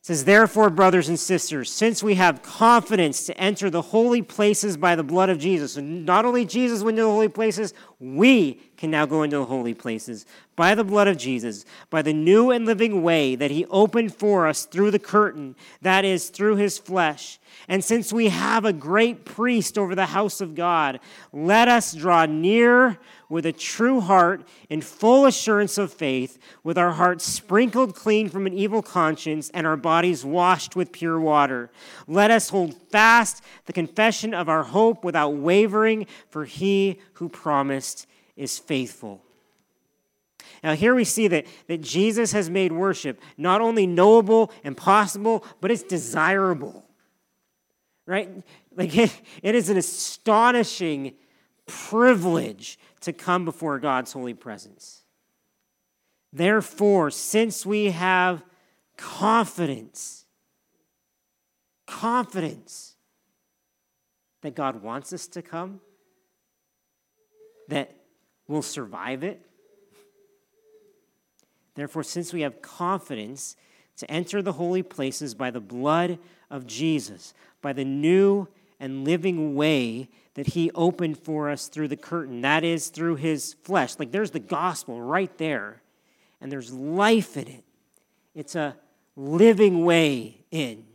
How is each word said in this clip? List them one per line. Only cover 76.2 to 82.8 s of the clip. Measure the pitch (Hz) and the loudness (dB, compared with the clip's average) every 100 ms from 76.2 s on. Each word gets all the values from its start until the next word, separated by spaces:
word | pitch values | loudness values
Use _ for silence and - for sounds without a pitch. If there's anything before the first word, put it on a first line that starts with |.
| _ _ _ | _ _ _
of | 139 123 | -16 -14
Jesus, | 110 160 151 101 92 - _ _ _ | -6 -4 -4 -6 -18 -20 _ _ _
by | 143 | -12
the | 135 | -8
new | 135 135 156 185 196 202 190 _ _ _ | -6 -4 0 4 4 0 -4 _ _ _
and | 139 135 | -14 -8
living | 135 170 185 170 156 | -4 -2 -2 -4 -4
way | 139 151 151 120 113 131 _ _ | -2 0 0 -2 -8 -14 _ _
that | - 139 | -14 -8
he | 170 165 | -4 -4
opened | 170 170 175 170 147 | -2 -2 -2 -6 -8
for | - 151 147 | -10 -8 -6
us | 143 - | -8 -12
through | 156 151 | -10 -8
the | 147 | -8
curtain, | - 170 139 120 | -10 -10 -10 -6
that | 131 156 | -2 0
is, | 170 165 | 0 -4